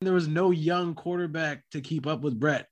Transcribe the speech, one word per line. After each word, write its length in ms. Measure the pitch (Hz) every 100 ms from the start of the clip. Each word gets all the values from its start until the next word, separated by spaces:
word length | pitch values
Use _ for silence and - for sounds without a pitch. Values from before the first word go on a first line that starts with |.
there 120 | 185
was 140 | 180 156
no 240 | 156 185
young 420 | 175 156 175 175
quarterback 680 | 156 175 175 175 160 156 139 -
to 100 | 156
keep 240 | 135 160 139
up 160 | 156
with 180 | 147 113
Brett. 280 | 147 139 -